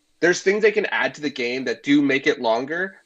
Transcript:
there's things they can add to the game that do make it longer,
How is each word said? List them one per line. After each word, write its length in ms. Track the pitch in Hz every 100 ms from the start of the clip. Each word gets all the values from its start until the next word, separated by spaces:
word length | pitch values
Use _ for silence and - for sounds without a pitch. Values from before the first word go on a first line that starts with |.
| _ _
there's 220 | 165 175
things 180 | 190 208
they 100 | 214
can 140 | 208 190
add 280 | 110 131 147
to 60 |
the 80 | 147
game 320 | 147 120 127 123
that 160 | 113
do 220 | 143 147
make 240 | 139 143 151
it 120 | 120
longer, 580 | 120 113 135 170 190 -